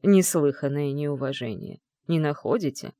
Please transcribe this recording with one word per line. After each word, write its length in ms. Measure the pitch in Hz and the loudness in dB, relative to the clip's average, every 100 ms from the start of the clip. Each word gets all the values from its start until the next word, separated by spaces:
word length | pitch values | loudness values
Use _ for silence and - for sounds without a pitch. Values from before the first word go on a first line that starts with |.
Неслыханное 880 | 196 196 180 170 143 139 139 143 143 | 6 6 6 2 0 0 -4 -2 -4
неуважение. 880 | 143 147 139 135 135 120 104 - - _ _ - | -2 -4 -4 -6 -6 -8 -8 -12 -16 _ _ -2
Не 140 | 165 | 0
находите? 720 | 151 147 - 220 160 - - | 0 -2 -2 0 0 -6 -14